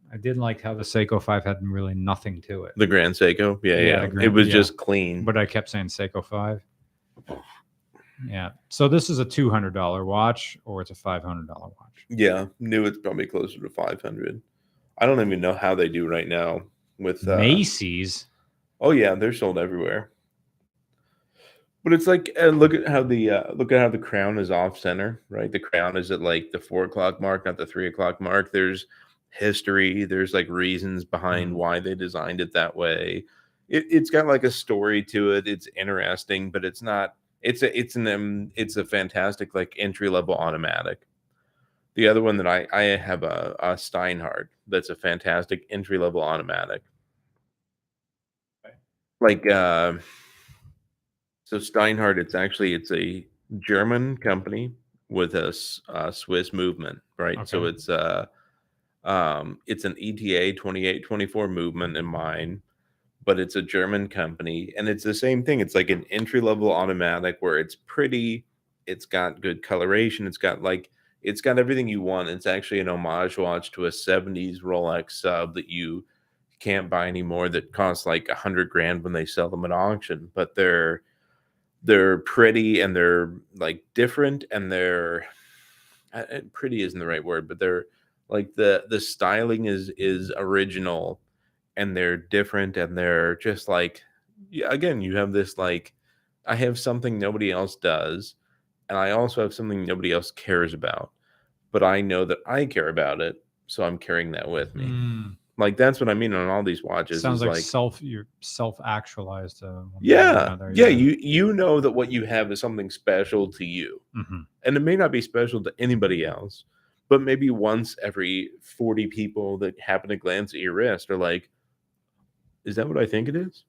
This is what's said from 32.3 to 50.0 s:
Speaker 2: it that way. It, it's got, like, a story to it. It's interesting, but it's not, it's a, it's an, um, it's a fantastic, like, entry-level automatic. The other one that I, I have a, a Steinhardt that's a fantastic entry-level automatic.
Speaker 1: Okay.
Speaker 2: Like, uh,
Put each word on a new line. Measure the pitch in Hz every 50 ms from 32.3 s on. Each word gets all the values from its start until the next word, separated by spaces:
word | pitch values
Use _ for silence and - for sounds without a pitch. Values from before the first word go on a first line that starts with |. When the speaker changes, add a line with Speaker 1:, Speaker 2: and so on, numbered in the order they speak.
| 90 90
Speaker 2:
it | 90 85 -
that | 87 82 85 80
way. | 85 87 82 82 85 87 85 87 92 - _ _ _ _ _ _ _ _ _
It, | - 156 156 160
it's | 165 160 147 160
got, | - 156 156
like, | 151 139 131 123
a | 127
story | 120 - - - 113 101 101 104 107 104 101
to | - - 107 104 101 101
it. | 101 98 104
It's | 101 90 - - -
interesting, | - 95 98 98 92 95 92 92 92 - _ 101 95 95 95
but | 87 98 90
it's | 92 92 -
not, | 117 113 104 101 98 95 _ _ _ _ _ _
it's | - 120 123 120
a, | 135 131 - 120
it's | 123 120 -
an, | 123 113 110
um, | 101 101 104 104 101 101 101 - _
it's | - 110 107 107 104
a | 92
fantastic, | - - 101 92 92 - 101 92 101 104 - 104 92 _
like, | 95 90 - - -
entry-level | 101 98 95 - 104 98 90 90 87 85 90
automatic. | - 80 82 78 78 82 67 50 50 50 50 50 - _ _ _ _ _ _ _ _ _ _ _ _ _ _ _ _ _ _ _
The | - 113 107
other | 107 113
one | 113 110 104 101
that | 92 87
I, | 87 90 - - -
I | 101 104 101 98 98
have | 95 95 92 87 85
a, | 80 - - 82 - - -
a | - 90 90
Steinhardt | 92 - - - 92 90 90 90 85 82 - - - - - _ _ _ -
that's | 98 92 87 -
a | 85
fantastic | - - 92 85 87 - 95 85 87 90 - 98 87 - _
entry-level | 107 101 98 90 98 92 87 87 85 87
automatic. | 78 76 80 80 85 85 - - - - 50 50 _ _ _ _ _ _ _ _ _ _ _ _ _ _ _ _ _ _ _ _ _ _ _ _ _ _ _ _ _ _ _ _ _ _ _ _ _
Speaker 1:
Okay. | 110 - _ _ _ _ _ _ _ _ _
Speaker 2:
Like, | 120 110 104 - - 104
uh, | 101 95 92 90 85 82 85 87 87 87